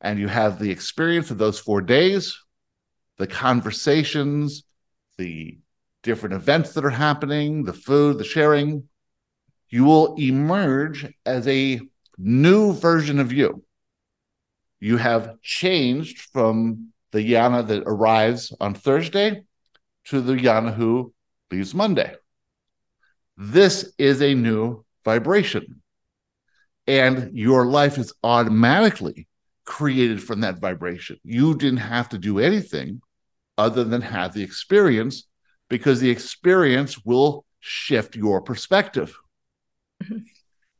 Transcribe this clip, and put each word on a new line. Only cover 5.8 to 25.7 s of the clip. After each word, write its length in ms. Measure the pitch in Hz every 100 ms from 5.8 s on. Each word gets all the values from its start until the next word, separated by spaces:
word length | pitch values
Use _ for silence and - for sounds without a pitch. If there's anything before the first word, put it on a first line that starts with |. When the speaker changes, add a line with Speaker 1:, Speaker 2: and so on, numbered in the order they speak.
| _ _
Speaker 1:
different 320 | - 220 214
events 380 | 95 82 156 160
that 100 | -
are 60 | 143
happening, 720 | 123 151 143 143 147 147 151
the 80 | 127
food, 460 | 90 - 143 147 143
the 60 |
sharing, 640 | - 160 151 147 147 151 135 _ _ _ _ _ _ _ _
you 160 | 120
will 300 | 135 156 156 156
emerge 920 | 135 131 151 190 - 135 156 147 143 -
as 220 | - 127 117
a 340 | 135 135 123 135 _ _ -
new 540 | 92 123 156 202 214
version 480 | 160 170 170 151 143
of 120 | 127
you. 300 | 131 127 - - _ _ _ _ _ _ _ _ _ _ _
You 160 | 104 120
have 440 | 120 117 110 110
changed 760 | - - 185 180 127 131 156 - -
from 560 | 135 113 110 113 110 - _ _
the 80 | 107
Yana 460 | 107 117 120 123 110
that 160 | 104 -
arrives 640 | 107 110 113 110 120 - -
on 140 | 101
Thursday 680 | 101 - 139 165 196 208 208 - _ _ _ _ _ -
to 140 | 139
the 140 | 123
Yana 400 | 131 123 110 113
who 380 | 107 113 123 120 _ _ _ _
leaves 240 | 92 95
Monday. 400 | 165 214 151 - - _ _ _ _ _ _ _ _ _ _ _ -
This 560 | 101 143 196 - - -
is 220 | 139 131
a 140 | 143
new 500 | 135 113 110 113 117 _ _
vibration, 760 | - 113 120 202 185 104 -